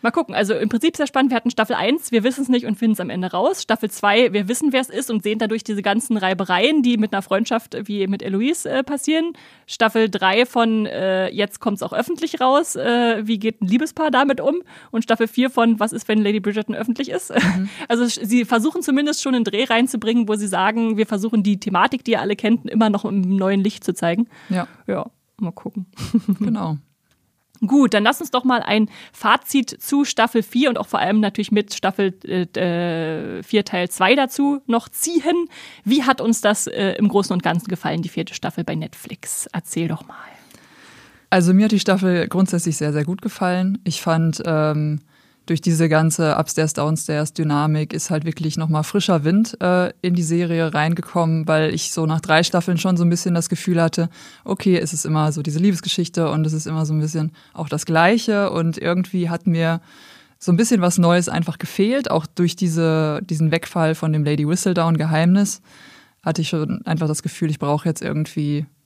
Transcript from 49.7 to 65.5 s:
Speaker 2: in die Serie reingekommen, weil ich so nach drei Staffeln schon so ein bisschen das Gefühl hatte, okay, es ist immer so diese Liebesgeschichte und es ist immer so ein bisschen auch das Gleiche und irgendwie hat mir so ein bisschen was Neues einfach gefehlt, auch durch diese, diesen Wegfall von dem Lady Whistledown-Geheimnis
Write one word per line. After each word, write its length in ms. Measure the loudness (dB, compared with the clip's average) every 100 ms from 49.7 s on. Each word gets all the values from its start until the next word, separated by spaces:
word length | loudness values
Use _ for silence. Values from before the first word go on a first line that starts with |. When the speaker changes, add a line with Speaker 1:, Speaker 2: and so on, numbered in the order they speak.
| 2 0 -2
Speaker 2:
in 120 | -2
die 100 | 0
Serie 500 | 2 0 0 0 0
reingekommen, 720 | 0 0 -2 -2 0 2 0 2
weil 240 | 2 2
ich 180 | -2 -4
so 140 | -2 0
nach 160 | 0
drei 220 | 2 2
Staffeln 340 | 4 0 0 0
schon 180 | 0 2
so 60 |
ein 60 | 2
bisschen 240 | 2 0 -2
das 140 | -2
Gefühl 320 | -4 0 2
hatte, 280 | 2 2 -2 -4 -20 -18 -8
okay, 320 | -2 2 2
es 160 | 2
ist 120 | -4 -2
immer 260 | 2 2
so 80 | 0
diese 180 | -4 2
Liebesgeschichte 680 | 2 2 -2 -2 -2 0 0
und 160 | 2 0
es 80 |
ist 120 | -2 -4
immer 180 | -2 0
so 80 |
ein 60 | 0
bisschen 300 | 0 -2 -4 -6 _
auch 140 | -10 -6
das 180 | -6 0
Gleiche 680 | 4 4 4 2 0 0
und 260 | 0 -2 -2
irgendwie 520 | -2 -2 -2 -2 -2
hat 160 | -2 0
mir 340 | 0 0 -2 _ -20 -20 -20 _ _
so 120 | 0
ein 60 | 2
bisschen 220 | 4 4
was 160 | 2 4
Neues 300 | 4 4 2
einfach 280 | -2 -4 -6
gefehlt, 520 | -8 0 0 0 0
auch 140 | -2 -2
durch 300 | -2 -2 0
diese, 640 | -2 2 2 2 0 -2
diesen 280 | -4 0 2
Wegfall 440 | 0 -2 0 0 0
von 160 | 0
dem 100 | 0
Lady 240 | 0 0 0
Whistledown-Geheimnis 1120 | 0 0 2 2 2 2 2 4 4 2